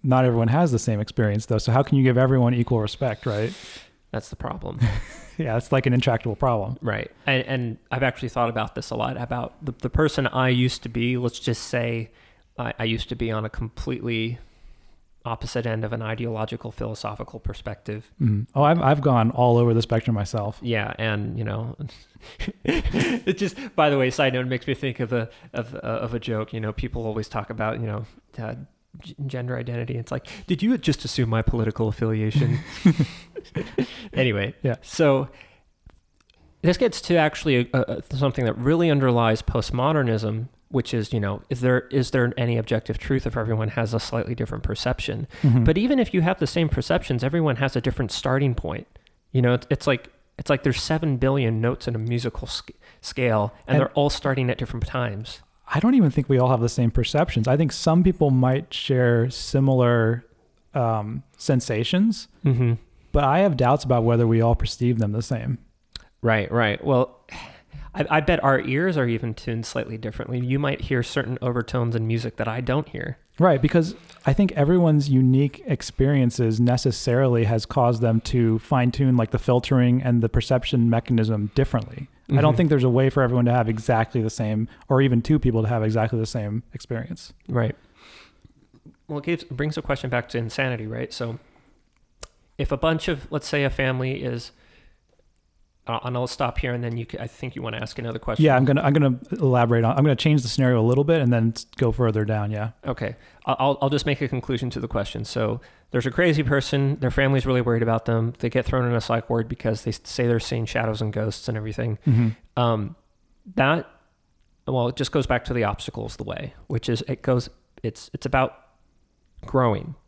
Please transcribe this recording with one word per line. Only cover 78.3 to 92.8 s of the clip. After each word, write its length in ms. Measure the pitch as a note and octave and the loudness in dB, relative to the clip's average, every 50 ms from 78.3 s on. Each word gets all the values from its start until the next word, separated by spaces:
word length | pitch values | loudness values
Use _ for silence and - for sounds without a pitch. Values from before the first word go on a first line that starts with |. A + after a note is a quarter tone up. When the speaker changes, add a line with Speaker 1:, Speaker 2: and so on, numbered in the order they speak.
| - B2+ A#2 A2+ A2 A2 | 2 2 4 4 2 0
Speaker 1:
fine-tune, 580 | - - D3 C3 B2 B2 A#2 - C#3 C3 B2+ B2 | 0 0 0 2 2 2 2 2 2 4 4 4
like, 140 | A2+ - | 2 2
the 80 | - B2 | 0 -2
filtering 600 | - - B2 B2 - - C#3 B2+ B2 B2 B2 B2+ | 2 2 2 2 2 2 4 4 6 4 4 2
and 200 | B2+ B2+ A#2+ A#2+ | 2 2 2 2
the 80 | A2+ A#2 | 2 2
perception 600 | - - A2 - C3 B2+ - - - B2+ A#2 A#2 | 2 0 0 2 0 0 0 0 0 2 4 4
mechanism 600 | A2+ A2+ - - B2+ A2+ A2 G#2+ A2+ G#2+ G#2 G#2 - | 2 2 2 2 2 2 2 2 0 -2 -2 -2 0
differently. 520 | - C3+ C3+ - A#2+ G#2+ - - - C#3 - _ _ _ - | 0 0 2 0 -2 -4 -4 -12 -14 -14 -16 _ _ _ 0
I 60 | C#3+ C#3 | 2 4
don't 20 | D3+ D3+ D3+ | 6 6 6
Speaker 2:
Mm-hmm. 40 | A2 | 4
Speaker 1:
think 120 | F3+ D3+ | 4 4
there's 140 | D3+ C#3 B2 | 4 4 4
a 60 | B2+ | 4
way 200 | A#2+ B2+ C3+ C3+ | 4 4 4 4
for 100 | - C#3+ C3 | 4 2 2
everyone 220 | B2 B2 B2 A#2+ | 2 4 2 4
to 60 | A#2+ A#2+ | 4 4
have 160 | B2 A#2 A2 | 2 2 0
exactly 520 | A2 A2 A2 - B2 A2+ A2+ - - B2+ | -2 -2 0 0 2 2 2 0 0 -2
the 80 | A2 A2 | -2 -2
same, 360 | - - A#2 G#2+ G#2+ G#2+ A2 - - - - _ | -2 -4 -4 -2 0 -2 -2 -4 -8 -18 -4 _
or 120 | C#3 C3 | 2 2
even 200 | C#3 C#3 B2 A#2 | 4 4 2 2
two 160 | A#2 - D#3 D3 | 2 2 0 2
people 240 | - B2+ A2+ A2+ | 2 2 2 2
to 60 | A2 G#2+ | 0 0
have 140 | A#2+ A2+ A2 | 0 0 0
exactly 340 | A2 A2 A2+ G#2+ A2+ - A2+ | 0 0 0 0 0 0 -2
the 80 | A2 | -4
same 380 | A2 - A#2+ G#2 G#2 G#2 A2+ - - - | -4 -4 -6 -6 -4 -6 -6 -8 -10 -18
experience. 600 | B2+ - - B2+ A2+ A#2+ - E3+ - - - - _ _ - | -18 -10 -8 -8 -8 -8 -10 -12 -12 -14 -20 -20 _ _ -4
Speaker 2:
Right. 280 | C3+ B2 A#2 A#2 - - _ _ _ _ - - - - - - _ _ _ - _ _ _ _ _ - _ - - _ _ _ | -2 -2 -2 -2 -4 -8 _ _ _ _ -20 -20 -20 -20 -20 -20 _ _ _ -20 _ _ _ _ _ -20 _ -20 -20 _ _ _
Well, 120 | D3+ D3 | -10 -8
it 60 | C#3 | -4
gives, 180 | - E3+ D#3+ - | -4 -4 -4 -6
brings 320 | - C3 B2 D3 D3+ D#3 | -10 -6 -4 -4 -4 -4
the 80 | - D3+ | -6 -4
question 260 | - C#3+ C3 - C3 | -4 -4 -4 -4 -2
back 180 | A#2+ A#2+ A#2 - | -2 -2 -4 -2
to 80 | - A#2+ | -4 -4
insanity, 480 | A#2 A2+ - - C3+ C3 B2 A2 G#2+ G#2+ | -4 -4 -4 -2 -2 -2 -2 -4 -6 -8
right? 260 | A2 A#2 B2 C#3+ - | -6 -6 -8 -8 -8
So 240 | - B2 A#2 A2+ C3+ _ _ _ _ _ _ _ _ _ _ _ _ _ _ _ _ - - _ _ _ _ _ - | -8 -8 -8 -8 -10 _ _ _ _ _ _ _ _ _ _ _ _ _ _ _ _ -20 -20 _ _ _ _ _ -6
if 140 | D3 - | -4 -4
a 60 | - | -2
bunch 300 | C3+ | 0